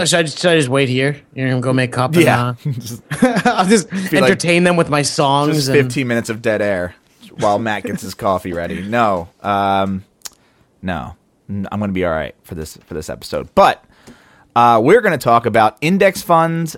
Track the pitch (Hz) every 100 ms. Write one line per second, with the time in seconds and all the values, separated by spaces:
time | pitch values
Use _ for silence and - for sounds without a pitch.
0 | 170 175 156 - 175 165 127 135 131 127
1 | 139 143 - 131 131 127 131 127 127 123
2 | 127 165 151 117 123 120 151 120 113 117
3 | - - 247 220 247 214 185 220 - 190
4 | 185 143 127 185 165 175 175 175 139 147
5 | 135 - 139 139 147 156 135 143 127 139
6 | 123 117 113 110 117 104 104 92 90 -
7 | _ _ - - 107 104 113 104 104 95
8 | 95 - 104 90 92 85 85 87 98 120
9 | 110 92 85 _ 101 101 98 98 98 95
10 | - _ - _ _ _ _ _ 92 82
11 | 62 - _ _ - 101 95 101 104 92
12 | 87 80 69 - - 85 78 - - 78
13 | - 62 - 73 64 - 170 - _ _
14 | - - _ _ _ 120 120 117 127 233
15 | 214 147 123 117 117 110 110 - 156 190
16 | 196 190 - 165 165 165 165